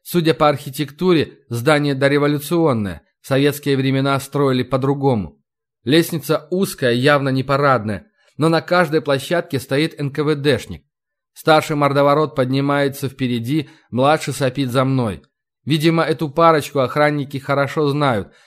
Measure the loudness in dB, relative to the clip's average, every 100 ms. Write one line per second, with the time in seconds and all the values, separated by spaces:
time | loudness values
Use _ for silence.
0 | -4 0 2 2 2 2 -6 -8 -8 -4
1 | 0 2 0 -6 -10 -4 2 2 2 0
2 | 2 2 2 -2 -2 0 2 0 -2 -8
3 | _ _ -4 0 2 0 -2 0 0 0
4 | 0 -2 -2 0 0 0 -2 -2 0 0
5 | 0 0 -4 -12 _ _ _ _ 0 2
6 | 2 -4 -2 -4 -2 -4 -4 -2 0 2
7 | 2 2 2 -2 -2 0 2 2 0 -8
8 | -10 _ _ -2 0 0 0 0 2 0
9 | 0 -2 0 -4 -2 -6 -2 -2 -2 -4
10 | -8 -4 -2 0 0 0 -2 -16 _ _
11 | _ _ _ -6 2 2 2 0 0 2
12 | 2 2 0 -2 -2 0 0 2 0 -2
13 | -10 -6 -4 -4 -2 -2 -4 -12 -8 0
14 | 2 2 -2 -4 -4 -2 -2 0 0 0
15 | -2 -4 _ _ _ _ -4 0 2 2
16 | 0 -2 -4 2 4 4 0 -2 -2 2
17 | 0 0 -6 -8 -4 -2 -2 0 -2 0
18 | 0 0 -4 _